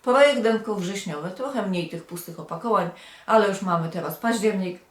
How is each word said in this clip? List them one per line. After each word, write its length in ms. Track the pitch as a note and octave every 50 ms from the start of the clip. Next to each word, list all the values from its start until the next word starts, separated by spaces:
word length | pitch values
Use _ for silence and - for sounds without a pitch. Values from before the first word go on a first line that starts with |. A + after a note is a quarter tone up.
| _
projekt 400 | B3+ B3 C4+ C#4+ D4 C#4 A#3+ G#3+
denko 320 | A3+ A3+ G#3+ G#3+ - G#3
wrześniowy. 560 | F#3+ F3 F3 G3 G3 - F#3 D3+ D3 D#3 F#3
Trochę 360 | F3+ - B3+ C#4 C#4 B3 G3+
mniej 220 | F#3+ F#3 F3 E3+ D#3+
tych 160 | - E3 -
pustych 360 | - F3+ E3+ - - E3 -
opakowań, 500 | D3+ - E3 E3 - A#3 A3 F#3+ F3 E3+ - - - - - - -
ale 220 | - G#3+ A3+ G#3+ G3+
już 140 | F#3+ G3 -
mamy 260 | F#3 F3 E3+ E3 E3
teraz 280 | E3 F3+ D3 D3+ E3
październik 640 | - - A#3 A#3+ A3+ G3 A3 G3+ G3 F#3 F3+ F3+ - _ _